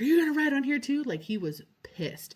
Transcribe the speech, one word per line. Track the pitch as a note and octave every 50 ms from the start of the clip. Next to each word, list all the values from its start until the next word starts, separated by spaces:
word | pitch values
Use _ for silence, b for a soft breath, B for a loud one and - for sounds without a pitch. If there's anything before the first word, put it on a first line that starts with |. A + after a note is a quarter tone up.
Are | A3+
you | C#4 D#4+ E4+
gonna | E4 D#4
ride | D4 D4+ D#4 D4+
on | C#4+ C#4 C4
here | C4 D4 C#4+
too? | - - C#4+ D4 D4+
Like, | C4 E3+ D#3
he | D#3 - G#3+
was | G#3+ F3+ D#3 D3+ - - _ _ _ _
pissed. | - - - E3+ D3 - - - - -